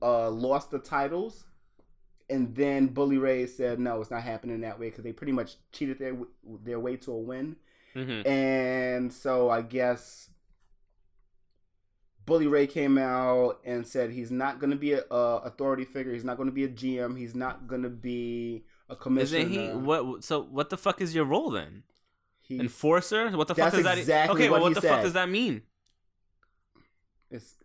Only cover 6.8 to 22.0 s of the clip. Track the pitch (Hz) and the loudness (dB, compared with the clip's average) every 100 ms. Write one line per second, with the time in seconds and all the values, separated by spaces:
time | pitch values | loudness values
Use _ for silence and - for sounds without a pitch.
6.8 | 123 127 - 117 113 127 147 160 _ _ | -4 -6 -6 -8 -6 -6 -8 -10 _ _
7.8 | _ 131 131 113 135 135 135 131 127 127 | _ -8 -6 -2 0 0 2 0 0 0
8.8 | 127 123 123 - 139 127 123 117 117 127 | -2 -2 -4 -4 0 2 4 2 0 0
9.8 | 123 120 - - - - _ _ _ _ | 0 0 -6 -20 -20 -20 _ _ _ _
10.8 | _ _ _ _ _ _ _ _ _ _ | _ _ _ _ _ _ _ _ _ _
11.8 | _ _ _ _ - 165 147 143 139 160 | _ _ _ _ 2 4 6 4 4 2
12.8 | 139 135 131 127 127 127 123 - 127 123 | 4 4 4 2 4 4 4 0 -6 -6
13.8 | 113 135 117 123 117 127 131 135 139 143 | -4 -2 -2 -4 -6 -2 -2 -2 -2 0
14.8 | 147 139 - 123 120 117 120 - 139 131 | 0 0 0 2 2 2 -4 -4 -2 -2
15.8 | 127 139 127 120 127 123 135 131 135 117 | -4 -8 -6 -6 -6 -4 -4 -2 -4 -2
16.8 | 131 127 120 127 120 123 127 123 123 127 | -4 -2 -2 -6 -8 -6 -6 -8 -8 -6
17.8 | 123 120 123 120 120 117 117 113 - _ | -6 -6 -6 -4 -4 -4 -6 -8 -12 _
18.8 | - 127 - 131 135 160 170 196 208 123 | -18 -10 0 2 2 0 0 -2 -4 -2
19.8 | 135 156 127 110 - 151 90 135 147 185 | 0 0 0 -6 -4 -4 -2 -4 -4 0
20.8 | 202 175 180 160 139 175 320 107 76 92 | 0 0 0 0 2 2 0 -4 -6 -14
21.8 | - _ | -20 _